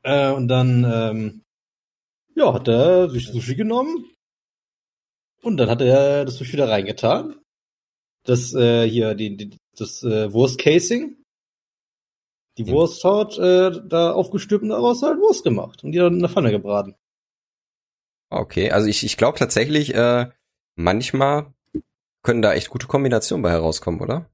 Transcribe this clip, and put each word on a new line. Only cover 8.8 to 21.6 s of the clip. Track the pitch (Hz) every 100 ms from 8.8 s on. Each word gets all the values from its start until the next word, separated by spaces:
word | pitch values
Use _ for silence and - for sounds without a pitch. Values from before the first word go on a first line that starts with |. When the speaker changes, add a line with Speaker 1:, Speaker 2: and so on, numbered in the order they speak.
| 113
Speaker 1:
hier, | 117 110 104
die, | 107 101
die, | 104 - _ -
das, | 117 -
äh, | 123 107 107
Wurstcasing. | 107 127 123 147 165 - 240 311 - _ _ _ _ _ _ _ _ _ _ _ _ _ -
Die | 110
Speaker 2:
Hm. |
Speaker 1:
Wurst | 139 165 - 180
hat, | 208 208 -
äh, | 180 180 185 170 -
da | 165 170
aufgestülpt | - 180 202 - 208
und | 214
daraus | 214 240 240
halt | 294 330
Wurst | 427 - 160
gemacht. | 104 - - 147
Und |
die | 170
dann | 175 175
in |
der | 175
Pfanne | 196 123
gebraten. | 104 101 101 98 _ _ _ _ _ _ _ _ _ _ _ _ _ _
Speaker 2:
Okay, | - - - -
also | 98 107
ich, | 104 113
ich | -
glaub | 120 -
tatsächlich, | 135 - 127 151 143 110
äh, | 120 123 123 _ _ _ _ -
manchmal | 85 104 127 135 139 147 143 _